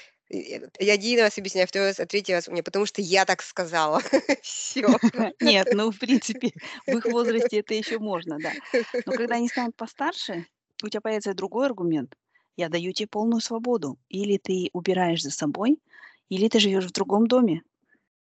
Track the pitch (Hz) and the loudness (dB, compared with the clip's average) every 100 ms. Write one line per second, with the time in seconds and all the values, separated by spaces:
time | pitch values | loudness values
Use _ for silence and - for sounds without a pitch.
0 | - _ - - - - - - 202 208 | -20 _ -12 -10 -10 -12 -14 -2 2 2
1 | 220 240 214 208 196 190 185 196 196 196 | 2 4 4 2 -2 0 0 2 0 -2
2 | 175 202 190 175 - 175 160 190 208 - | -4 -4 -2 -2 -2 -6 -4 -2 -2 -4
3 | 180 190 190 180 - - 175 165 151 160 | 2 4 4 2 -4 -8 -2 0 2 2
4 | - 277 - 269 - - - 269 208 226 | 2 0 2 -2 -4 -10 -8 0 4 4
5 | 226 - 220 - 233 196 - 202 220 196 | 4 0 -4 0 4 4 4 2 0 -2
6 | 240 247 - 247 247 - - - - 240 | 0 2 0 -4 -4 -6 -12 -10 -2 -2
7 | 226 233 233 226 240 208 208 220 214 220 | 0 0 0 2 0 0 -2 -4 -4 -4
8 | 214 175 170 147 320 294 - 254 226 247 | -4 -4 -6 -8 -8 -8 -2 -2 0 -4
9 | 254 254 233 233 240 - 240 - 226 - | -4 -4 -2 0 0 -2 -4 -6 -12 -6
10 | 285 349 - 175 170 _ _ - 208 214 | -6 -4 -8 -8 -10 _ _ -12 -8 -6
11 | 220 214 202 190 190 208 269 196 175 156 | -2 -2 -2 -4 -4 0 -2 0 0 0
12 | 123 - _ _ _ - 170 170 175 185 | -2 -12 _ _ _ -6 -4 -2 -4 -4
13 | 214 208 226 233 - 226 240 233 143 127 | -4 -2 0 0 -2 -4 -2 -2 -2 -8
14 | _ 185 208 196 - 185 175 180 170 185 | _ -4 0 0 0 -2 -2 -2 0 2
15 | 175 165 147 - 151 180 220 302 _ - | 2 0 -4 -4 -2 2 2 2 _ -20
16 | - _ _ 185 226 226 202 190 180 - | -20 _ _ 0 4 4 4 2 0 -2
17 | 185 202 226 254 233 160 - _ _ _ | 2 4 4 6 4 2 -4 _ _ _
18 | _ _ _ | _ _ _